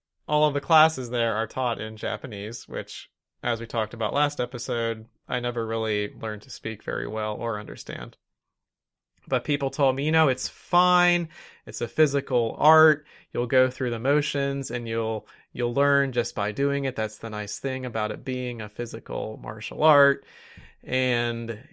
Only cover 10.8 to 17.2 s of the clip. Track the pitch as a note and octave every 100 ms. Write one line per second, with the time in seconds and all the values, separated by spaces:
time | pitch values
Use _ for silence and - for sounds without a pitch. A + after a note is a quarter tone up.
10.8 | F3+ F3+ F3 F3 E3 - - - - -
11.8 | A#2+ - D3+ C#3 C3+ B2 A2+ - D3 D#3+
12.8 | D#3 D3 - - _ B2 A#2+ C3 C3 -
13.8 | B2 A#2 B2 D3 D3+ C#3+ C#3 C#3 C3+ B2
14.8 | A#2 A2+ A2 A2 - - _ B2 A#2+ A#2+
15.8 | C#3+ C#3+ C3+ A#2+ A2+ - G#2 G#2+ C#3 C#3
16.8 | C#3 B2 G#2+ -